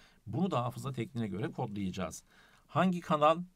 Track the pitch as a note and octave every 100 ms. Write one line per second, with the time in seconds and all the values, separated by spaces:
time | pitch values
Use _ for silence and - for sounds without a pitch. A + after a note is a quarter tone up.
0 | - _ G#2 A#2 F#3+ C3 A#2+ A#2+ B2 B2+
1 | G#2+ A#2 G#2+ F#2 D3+ - A2+ G2+ F#2+ F#2
2 | E2 - _ - - _ _ D3 F#3 F3
3 | - D#3 D3+ E3 F3+